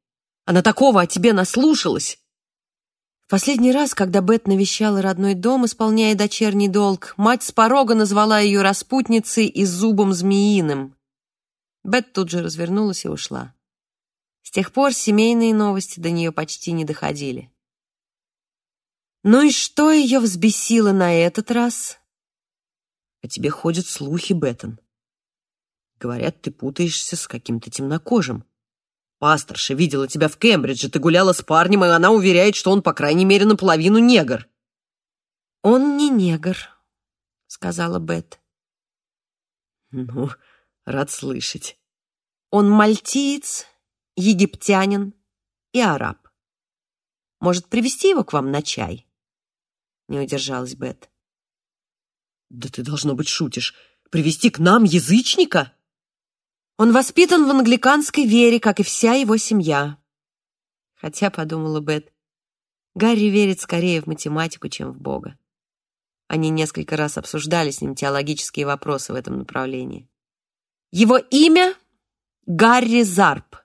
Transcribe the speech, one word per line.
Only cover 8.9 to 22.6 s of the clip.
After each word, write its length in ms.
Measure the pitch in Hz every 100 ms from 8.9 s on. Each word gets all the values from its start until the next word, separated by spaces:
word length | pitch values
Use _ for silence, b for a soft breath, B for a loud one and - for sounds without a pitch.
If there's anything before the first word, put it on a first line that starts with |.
| 269 247 226 214 - 214
и 180 | -
зубом 480 | 196 175 220 208 202
змеиным. 840 | 180 185 196 202 202 156 139 135 - _ _ _ _ _ _ _ _
Бет 280 | 196 240 233
тут 160 | - 180
же 140 | 175
развернулась 640 | 165 156 170 196 214 180 -
и 20 |
ушла. 460 | 151 - - - _ _ _ _ _ _ _ _ _
С 80 | -
тех 220 | - 190
пор 200 | - 277
семейные 640 | 247 - 208 226 233 226
новости 460 | 214 208 196 190 -
до 100 | 165
нее 220 | 170 165
почти 400 | 156 156 - -
не 120 | 165
доходили. 680 | 156 151 147 147 143 123 127 _ _ _ _ _ _ _ _ _ _ _ _ _ _ _ _ _
Ну 200 | 196 240
и 100 | 294
что 400 | 254 - - 302
ее 260 | 311 269 262
взбесило 720 | 226 180 214 202 - 226 208
на 240 | 190 180
этот 380 | 170 170 170 214
раз? 480 | 233 240 - - - _ _ _ _ _ _